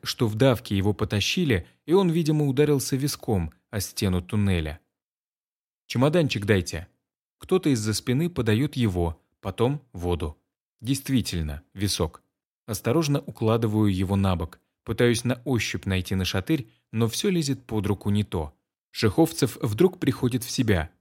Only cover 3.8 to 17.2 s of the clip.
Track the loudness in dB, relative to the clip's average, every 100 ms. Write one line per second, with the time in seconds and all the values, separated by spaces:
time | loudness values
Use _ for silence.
3.8 | -6 -2 0 0 -2 0 2 0 -2 -8
4.8 | _ _ _ _ _ _ _ _ _ _
5.8 | _ 2 4 4 2 0 2 2 2 -8
6.8 | -12 _ _ _ _ _ -2 0 2 0
7.8 | 0 -2 -2 -2 -2 -2 0 2 0 0
8.8 | 0 2 -2 -4 _ _ -10 0 0 0
9.8 | -8 -8 -4 -2 -4 -10 _ _ _ _
10.8 | -6 -4 0 -2 0 -4 -6 -8 -14 -6
11.8 | -4 -2 -4 -4 _ _ _ _ -10 -6
12.8 | 0 0 2 -2 -4 -2 0 2 2 2
13.8 | 2 2 0 2 2 0 -4 -10 _ _
14.8 | -8 2 2 2 -2 -4 -2 -2 -2 -6
15.8 | -2 -2 -2 -2 -2 -2 0 -2 -2 _
16.8 | _ -2 0 0